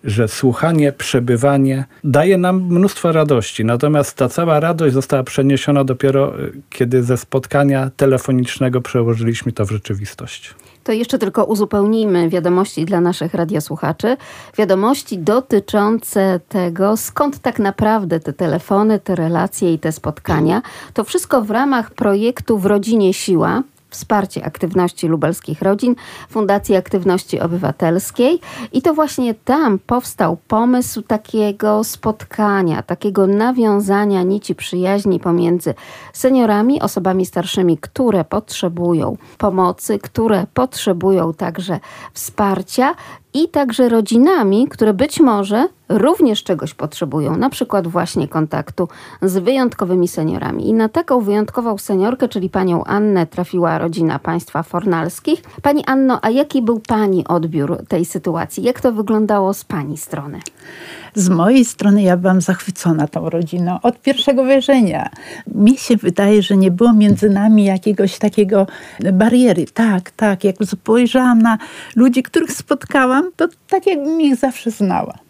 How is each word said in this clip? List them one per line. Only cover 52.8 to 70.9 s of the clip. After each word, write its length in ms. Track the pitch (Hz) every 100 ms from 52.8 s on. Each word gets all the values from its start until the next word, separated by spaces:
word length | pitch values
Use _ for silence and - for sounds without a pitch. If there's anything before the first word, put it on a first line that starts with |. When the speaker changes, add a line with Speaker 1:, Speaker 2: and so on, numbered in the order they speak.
Speaker 2:
Annę, 420 | - 202 214 190 160
trafiła 520 | - 175 185 170 160
rodzina 400 | 170 165 160 139
państwa 440 | - 170 - 147
Fornalskich. 800 | 160 175 202 165 160 - - 330 - -
Pani 220 | 285 294 -
Anno, 320 | 269 262 247
a 80 | 220
jaki 320 | 247 294 269
był 180 | 233 226
pani 440 | - 220 208 185 -
odbiór 500 | 170 160 156 143 170 -
tej 160 | 170
sytuacji? 580 | 180 185 185 165 - -
Jak 180 | 240 254
to 120 | 262
wyglądało 640 | 214 208 214 214 208 190
z 100 | 202
pani 320 | - 170 139 156
strony? 440 | - 147 147 151 - _ - - - - -
Speaker 3:
Z 140 | 208 180
mojej 360 | 175 180 262
strony 380 | 233 - 202 202
ja 140 | 190 180
byłam 240 | 185 185
zachwycona 680 | 170 180 - - 170 156 147
tą 220 | 160 160
rodziną 480 | 170 165 175 175 180
od 180 | 240 -
pierwszego 420 | 269 269 - 262
wejrzenia. 680 | 262 269 262 262 202 151 - - - - -
Mi 220 | - 208 269
się 180 | - 226
wydaje, 460 | 202 180 202 214
że 140 | 190 196
nie 140 | 190
było 220 | 180 240
między 380 | 220 208 202 208
nami 340 | 196 214 214
jakiegoś 540 | 196 190 214 208 196 -
takiego 480 | 208 214 196 202 196 - - - 185
bariery. 520 | 190 214 247 247 175 147
Tak, 360 | - 226 185 180
tak, 340 | - 214 190
jak 120 | 202 185
spojrzałam 800 | 208 190 -